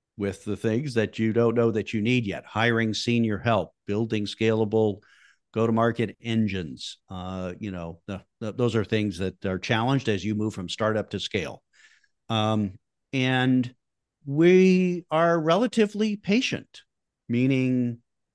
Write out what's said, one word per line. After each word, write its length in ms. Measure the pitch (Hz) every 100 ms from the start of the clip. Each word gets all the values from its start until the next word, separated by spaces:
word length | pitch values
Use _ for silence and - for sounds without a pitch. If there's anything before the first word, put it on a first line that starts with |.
| _ -
with 300 | 98 98 -
the 100 | 98
things 380 | 113 110 151
that 260 | 117 104 -
you 140 | 110
don't 220 | 110 117 117
know 160 | 117
that 220 | 107 101
you 80 | 110
need 240 | 107 127 107
yet. 200 | 80 -
Hiring 480 | 107 117 113 113
senior 460 | 104 - 120 113 98
help, 340 | 117 110 82 _ -
building 400 | 101 113 110 104
scalable 760 | - 110 110 107 110 107 98 _ _ _ _ _
go-to-market 640 | 110 113 113 117 113 107 -
engines. 800 | 117 113 107 95 80 64 - - _
Uh, 460 | 92 90 92 92 90
you 120 | 104
know, 280 | 92 85 85 -
the, 160 | 95 - _
the, 140 | 113
those 220 | 101 123 110
are 80 | 98
things 320 | 110 104 87
that 280 | 95 - 98
are 140 | 92
challenged 480 | - 113 120 139 -
as 160 | 101
you 100 | 98
move 200 | 107 107
from 160 | 98 87
startup 400 | - 107 107 101
to 100 | 101
scale. 420 | - 101 76 - _ _ - _ _ _ _
Um, 500 | 113 107 110 101 95 _ _ _
and 640 | 135 127 131 127 127 123 - _ _ _ _ 143
we 800 | 143 170 185 185 185 180 175 -
are 260 | 156 170 170
relatively 760 | 156 175 240 - 208 208 220 208
patient, 680 | - 214 262 - - - _ _ _ _ _
meaning 720 | 120 131 131 127 127 120 117 _ _ _